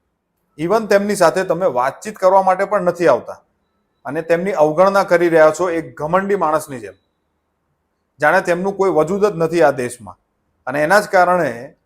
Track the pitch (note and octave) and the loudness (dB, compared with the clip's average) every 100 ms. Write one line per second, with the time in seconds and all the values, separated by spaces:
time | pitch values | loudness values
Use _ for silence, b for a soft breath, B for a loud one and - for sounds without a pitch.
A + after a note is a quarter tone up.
0 | _ _ _ _ _ - E3+ A3+ G#3 G3+ | _ _ _ _ _ -10 -2 -2 2 0
1 | G3+ G3 E3 E3+ F#3 E3 F#3 B2 C3 - | 0 2 2 2 -6 -4 -4 -2 -4 -4
2 | G#3+ G#3+ F#3 F#3+ F#3+ F#3 G3 G3+ F3+ F3 | -16 -2 2 4 2 0 0 -2 -2 0
3 | E3 A#2 G2 F#2 _ _ _ _ _ _ | 2 2 -2 -18 _ _ _ _ _ _
4 | A#2+ D3+ E3 E3+ F#3+ E3+ D3+ D#3 G3 G3 | -12 -10 -2 -2 -2 0 0 2 2 2
5 | F#3 F3 E3+ D#3+ D#3 D3+ F3+ E3 C#3+ B2 | 0 2 2 6 4 4 -4 -4 -8 -10
6 | D3+ F#3 G3 G3 D#3 D#3 C#3+ B2+ G2 - | -4 -2 -2 -2 -2 -2 -6 -14 -16 -20
7 | _ _ _ _ _ _ _ _ _ _ | _ _ _ _ _ _ _ _ _ _
8 | _ - D3+ F3+ F#3 F3 F#3+ G3 F#3+ D#3 | _ -2 2 2 0 -2 -2 -2 0 0
9 | D#3+ G3 G#3 E3 D#3+ E3+ D3 C3 B2 - | 0 0 -2 0 -2 2 0 0 -6 -8
10 | G2 - _ _ _ _ - C#3+ E3+ G3+ | -20 -20 _ _ _ _ -10 -4 2 2
11 | - F#3+ F3 F3+ D3 A#2 C#3 _ | 2 2 2 2 -2 -6 -14 _